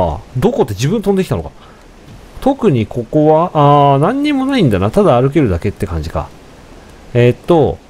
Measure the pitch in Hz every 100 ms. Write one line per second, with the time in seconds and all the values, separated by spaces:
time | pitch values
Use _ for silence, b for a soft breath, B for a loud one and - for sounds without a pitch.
0 | 87 73 - 127 190 247 202 98 135 190
1 | 196 190 185 98 - - B B B -
2 | - - - - 262 269 220 131 107 123
3 | 113 151 151 156 180 156 143 147 143 139
4 | 160 269 294 277 262 269 156 98 101 196
5 | 190 120 135 156 123 87 104 - - 82
6 | 78 78 71 - - - - - - -
7 | - 120 123 - - 170 113 - -